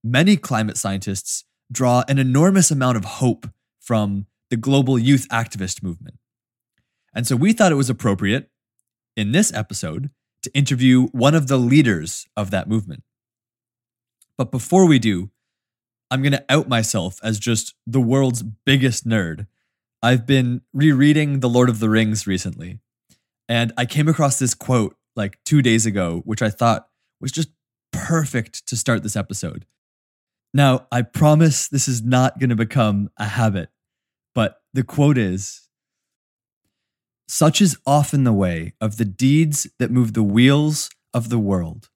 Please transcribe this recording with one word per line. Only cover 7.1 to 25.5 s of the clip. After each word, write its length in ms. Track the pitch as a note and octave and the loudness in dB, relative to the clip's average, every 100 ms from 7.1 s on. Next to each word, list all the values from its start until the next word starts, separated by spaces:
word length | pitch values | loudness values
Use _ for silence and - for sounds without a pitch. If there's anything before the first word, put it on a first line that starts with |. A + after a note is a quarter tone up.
And 100 | - | -8
so 120 | A#2+ B2 | -2 0
we 160 | F#3 | 2
thought 180 | A3+ F#3+ | 4 4
it 40 | |
was 140 | C#3+ B2+ | 4 -2
appropriate 640 | B2 A2+ G2 G2+ B2+ - _ _ _ _ _ _ | -2 -2 0 -2 -2 -6 _ _ _ _ _ _
in 160 | - G#2 | -8 -2
this 220 | D3+ G#3+ | 0 0
episode 560 | - G#2 G2 D#2+ D#2 C#3 _ _ _ | -4 -8 -10 -8 -8 -10 _ _ _
to 120 | - | -6
interview 540 | C#3+ C#3 C3 C3 B2+ B2+ | -2 -2 2 4 4 2
one 200 | B2 C3 | 2 2
of 140 | D#3+ C3 | 2 2
the 80 | |
leaders 720 | C3+ A#2+ C#3+ B2 F2+ E2 - - | 0 4 4 4 0 -4 -12 -12
of 160 | - G2 | -10 -6
that 160 | G2 F#2 | -6 -2
movement. 360 | A2 F#2 C#2+ _ _ _ _ _ _ _ _ _ _ _ _ _ - | -4 -4 -16 _ _ _ _ _ _ _ _ _ _ _ _ _ -8
But 140 | B2+ | -6
before 340 | B2+ - F#3 | -6 0 4
we 140 | F#3 C3+ | 6 4
do, 320 | A2 F#2 G2 _ _ _ _ _ _ _ _ | 2 -4 -8 _ _ _ _ _ _ _ _
I'm 100 | C3 | -2
gonna 220 | C#3 C3+ - | -2 -2 0
out 180 | D3 C#3+ | 0 0
myself 500 | A#2+ G#2+ A2 F2+ - | -2 -2 -4 -6 -8
as 160 | A2 G#2+ | -6 -4
just 340 | A#2+ A2 - _ - | -2 -4 -6 _ -4
the 140 | C3 | -2
world's 420 | A#2 C3+ C3+ A#2+ | 2 2 0 -2
biggest 640 | A2 - - C3+ C3 A2+ A#2 | -10 -6 0 2 2 -2 -2
nerd. 400 | A2 E2+ D#2 G2+ _ _ _ _ _ | -2 -2 -8 -14 _ _ _ _ _
I've 260 | A#2 B2+ A#2+ | 0 0 2
been 360 | C3+ B2 B2 _ | 0 0 -4 _
rereading 680 | C#3 D3+ C3+ C#3+ D3+ D3+ C#3 | 0 2 4 4 4 0 -2
The 80 | B2+ | 0
Lord 220 | B2 B2 | 2 2
of 100 | A2+ | 0
the 100 | A2 | 0
Rings 380 | A2 A2 G#2+ - | 2 0 -2 -4
recently, 520 | F#2 F#2 - E2+ - _ _ _ _ _ _ - | -4 -6 -12 -16 -16 _ _ _ _ _ _ -6
and 240 | A#2 A#2 - | -2 -2 -4
I 80 | |
came 240 | A#2+ D3+ D3+ | -4 0 0
across 280 | D#3+ C#3+ - | 2 0 0
this 160 | B2+ | -4
quote, 440 | - - B2 G2+ _ _ | -4 -2 0 -2 _ _
like, 240 | - G2+ _ | -8 -8 _
two 160 | - | 0